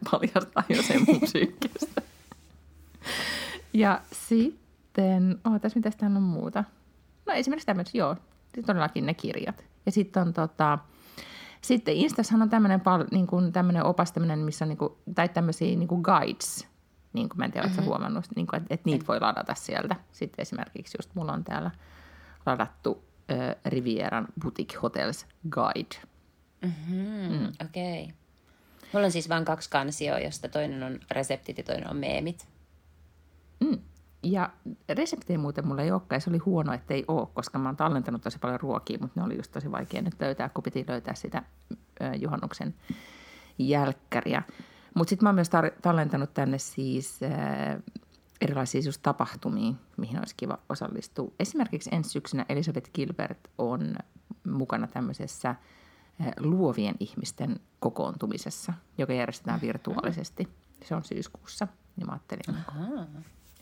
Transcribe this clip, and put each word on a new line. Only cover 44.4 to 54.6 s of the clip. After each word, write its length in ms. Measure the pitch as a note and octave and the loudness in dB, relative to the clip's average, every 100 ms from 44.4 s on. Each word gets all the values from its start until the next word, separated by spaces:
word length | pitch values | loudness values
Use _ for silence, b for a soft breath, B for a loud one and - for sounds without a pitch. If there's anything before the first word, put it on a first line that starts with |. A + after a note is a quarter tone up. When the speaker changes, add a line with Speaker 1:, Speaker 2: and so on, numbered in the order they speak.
| - B B B B | -4 B B B B
Speaker 1:
Mut 140 | E3+ E3 | 0 2
sit 140 | F#3+ | 6
mä 60 | G#3 | 6
oon 60 | |
myös 140 | F#3+ E3+ | 6 6
tar-, 320 | E3+ D#3+ - | 4 2 2
tallentanut 520 | F3+ E3 D3+ C#3 C#3 | 2 4 4 0 -2
tänne 240 | - C3+ C3+ | 0 0 0
siis, 600 | - - C3+ C3 C3+ - | -4 -4 -2 -2 -4 -6
ö, 40 | C3+ - C#2+ C#2 C#2+ - - - _ _ _ - | -4 -2 -2 -2 -4 -6 -10 -18 _ _ _ -2
erilaisia 400 | C3 C#3 B2+ C3+ | -2 0 -2 -2
just 160 | C#3 - | -2 -2
tapahtumia, 720 | C#3+ - B2 - - G#2 A2+ C3 _ - | 0 0 -2 -2 -4 -2 -2 -4 _ -8
mihin 220 | A2+ B2 | -6 -4
olisi 160 | - - | -6 -6
kiva 220 | - - - | -6 -6 -6
osallistua. 600 | C#3 - - - - - - | -6 -6 -8 -10 -8 -8 -4
Esimerkiksi 500 | G3 D#4 A3+ D#3+ - | -2 0 -2 -4 -2
ensi 180 | E3 D#3 | -2 -2
syksynä 360 | D3 - C3+ - | -6 -4 -4 -2
Elizabeth 420 | C#3+ D#3+ C#3+ - | -2 0 -4 -6
Gilbert 440 | - C#3 F3 - - - - | -6 -4 -4 -6 -8 -12 -4
on 380 | A#2 B2 - - - - - - - | -2 -2 -4 -6 -10 -18 -18 -10 -4
mukana 380 | C#3 | -2